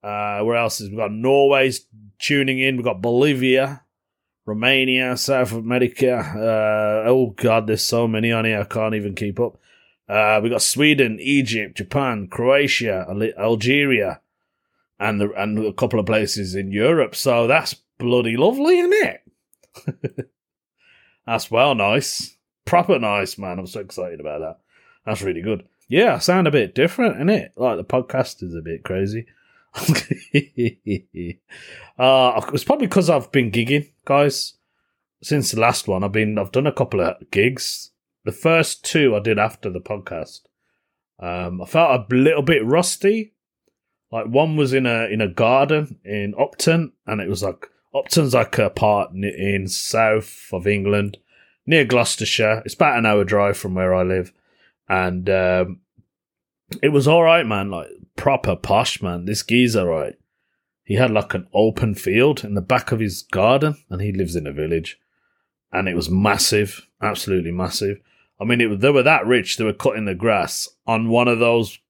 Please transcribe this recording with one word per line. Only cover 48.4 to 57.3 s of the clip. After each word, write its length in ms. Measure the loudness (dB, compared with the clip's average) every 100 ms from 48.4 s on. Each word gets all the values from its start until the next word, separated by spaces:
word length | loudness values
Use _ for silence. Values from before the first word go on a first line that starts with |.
| 0 0
a 120 | -2
part 420 | 2 2 2 0
n-, 120 | -4
in 460 | -8 -4 -4 -2 -4
south 800 | -8 -4 0 2 0 -4 -18 -10
of 160 | -4 -2
England, 500 | 0 0 0 -2 -8 _ _ _ _ 0
near 200 | 2 4
Gloucestershire. 760 | 2 0 -2 -4 0 0 0 -4
It's 80 |
about 240 | 0 2 2
an 80 | 2
hour 180 | 2
drive 340 | 2 2 2 0
from 180 | -4 -2
where 180 | 0
I 100 | 2
live. 300 | 0 -2 -4 _ _ _ _ _ _
And, 400 | -2 0 -2 0
um, 500 | 2 2 2 0 -6 _ _ _ _ _ _ _ _ _ -2
it 60 | 0
was 180 | 2 4
all 160 | 4
right, 220 | 6